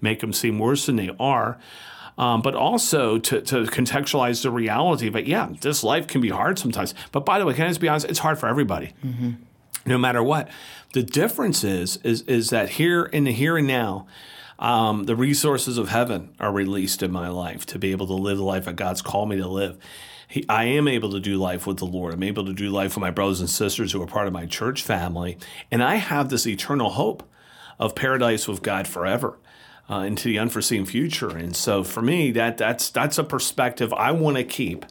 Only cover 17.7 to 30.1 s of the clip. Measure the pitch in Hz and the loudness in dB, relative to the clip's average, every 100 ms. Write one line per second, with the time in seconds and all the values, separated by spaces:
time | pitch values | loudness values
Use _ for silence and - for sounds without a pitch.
17.7 | - 98 95 95 95 98 98 95 95 90 | -4 -2 0 -2 -2 0 0 0 0 -2
18.7 | 85 92 92 - 101 107 98 92 95 95 | -4 -2 -4 -2 -2 0 -2 -2 -2 -2
19.7 | 87 - - - - - - - 107 117 | -6 -18 -20 -20 -20 -8 -4 0 2 4
20.7 | 143 147 123 107 98 98 98 92 90 101 | 4 4 2 0 -2 0 0 0 -2 -4
21.7 | 95 92 90 87 85 95 104 95 95 101 | -4 -4 -4 -4 -2 -2 -2 -4 -2 0
22.7 | 98 98 104 92 85 98 92 87 - 104 | 2 0 0 -2 0 0 0 0 0 0
23.7 | - 98 98 87 107 101 92 85 - 117 | 0 -2 -2 -2 -2 -2 -4 -6 -4 -2
24.7 | 135 - 95 87 85 87 87 - - - | -2 -2 -2 -2 -4 -6 -8 -14 -16 -2
25.7 | 120 127 208 185 147 135 127 120 98 - | 2 4 2 0 0 0 0 0 -2 -2
26.7 | 143 107 127 127 - - - - - - | 0 0 0 0 -2 -10 -20 -20 -20 -20
27.7 | - 110 - 131 131 120 107 - 95 107 | -4 -4 0 0 4 4 2 -2 -4 -2
28.7 | 95 95 - 90 104 127 - - - - | -2 -2 -4 0 0 -2 -6 -18 -20 -20
29.7 | - - 101 98 | -20 -8 -4 -4